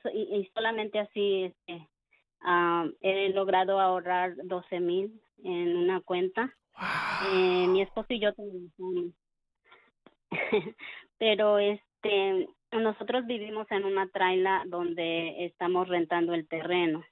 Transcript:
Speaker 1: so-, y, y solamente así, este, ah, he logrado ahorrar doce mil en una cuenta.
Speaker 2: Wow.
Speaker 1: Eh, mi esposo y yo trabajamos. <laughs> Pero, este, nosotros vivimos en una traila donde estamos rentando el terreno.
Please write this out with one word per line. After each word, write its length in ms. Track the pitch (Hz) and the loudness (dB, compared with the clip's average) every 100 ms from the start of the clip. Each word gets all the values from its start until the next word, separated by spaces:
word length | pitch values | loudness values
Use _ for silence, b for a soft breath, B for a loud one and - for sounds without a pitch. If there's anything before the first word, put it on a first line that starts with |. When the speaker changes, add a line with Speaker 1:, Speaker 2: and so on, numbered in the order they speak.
Speaker 1:
so-, 80 | - | -6
y, 220 | 220 - 202 | -4 -2 -2
y 140 | 190 | -4
solamente 460 | 220 226 226 214 214 | -2 -2 -2 -4 -4
así, 440 | 202 214 202 190 | -4 0 0 2
este, 440 | 185 - - 170 156 _ _ _ _ _ | -2 -8 -16 -14 -16 _ _ _ _ _
ah, 440 | 175 175 175 170 156 - | 0 4 4 2 0 -2
he 280 | 190 190 196 | 0 2 2
logrado 500 | 190 190 190 185 196 | 0 2 4 4 4
ahorrar 560 | 185 185 175 180 180 170 180 | 4 2 0 0 0 -4 -6
doce 340 | 180 - 180 | -6 -6 -4
mil 400 | 175 180 202 220 _ _ | 0 0 -2 -8 _ _
en 320 | 185 175 175 175 | -6 -2 0 2
una 260 | 175 185 | 2 0
cuenta. 540 | - 180 185 - 247 - _ - | -2 0 0 0 -4 -6 _ -10
Speaker 2:
Wow. 540 | 185 - - - 196 190 | -6 -4 -4 -2 0 2
Speaker 1:
Eh, 320 | 185 180 180 | 4 4 4
mi 140 | 185 | 2
esposo 260 | 190 - 214 | 2 -4 -4
y 100 | 240 | 0
yo 120 | 208 | 0
trabajamos. 800 | 208 202 185 175 - 185 180 175 - _ _ _ _ _ b b _ - _ - | -2 -8 -10 -12 -10 -6 -4 -4 -10 _ _ _ _ _ b b _ -20 _ -8
<laughs> 440 | - - 208 175 - B B B - | -6 0 0 -2 -10 B B B -2
Pero, 420 | 226 208 214 208 | 2 4 4 4
este, 880 | 202 208 _ _ 214 202 196 190 - - - | 4 0 _ _ -2 0 2 0 -2 -8 -6
nosotros 540 | 226 226 208 208 247 233 | -2 0 -2 -2 -2 -2
vivimos 420 | 233 214 214 214 | -6 -6 -8 -4
en 120 | 202 196 | -2 0
una 220 | 196 185 | 0 0
traila 540 | 196 185 185 185 190 185 | 0 2 4 2 0 -2
donde 800 | 175 175 170 165 165 165 - 175 | -4 -4 -2 -2 -2 -4 -6 -8
estamos 420 | - 175 185 180 | -4 -2 0 0
rentando 460 | 180 165 175 170 | 0 0 0 0
el 140 | 170 156 | -2 -4
terreno. 560 | 160 160 180 165 156 - | -6 -2 0 2 0 -6